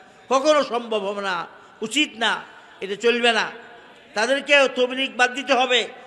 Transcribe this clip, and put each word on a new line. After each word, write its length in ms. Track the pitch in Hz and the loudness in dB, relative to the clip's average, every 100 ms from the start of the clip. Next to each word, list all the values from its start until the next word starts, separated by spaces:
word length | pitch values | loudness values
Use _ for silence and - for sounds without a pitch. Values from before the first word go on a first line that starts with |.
| - - - | -20 -14 -2
কখনো 340 | 262 302 196 | 2 4 4
সম্ভব 420 | - 233 233 214 196 | 2 -4 -4 -4 -4
হবে 160 | 202 | -6
না, 260 | 196 175 160 - - - | -4 -6 -8 -16 -20 -10
উচিত 280 | 220 262 285 220 | -4 -2 -2 -2
না, 280 | 220 170 - - - - | -2 -2 -8 -20 -20 -12
এটা 140 | 196 202 | -10 -2
চলবে 360 | 233 240 240 | 0 2 2
না। 200 | 220 165 - - - - - - | 0 -2 -8 -20 -20 -20 -20 -10
তাদেরকে 540 | 208 233 277 277 285 254 254 | -2 0 0 4 4 4 2
তৌহিদি 260 | 247 254 | -2 -2
লীগ 140 | 269 214 | -4 0
বাদ 180 | 247 | 0
দিতে 200 | 247 269 | 0 0
হবে। 340 | 254 254 247 190 - | 2 2 0 0 -8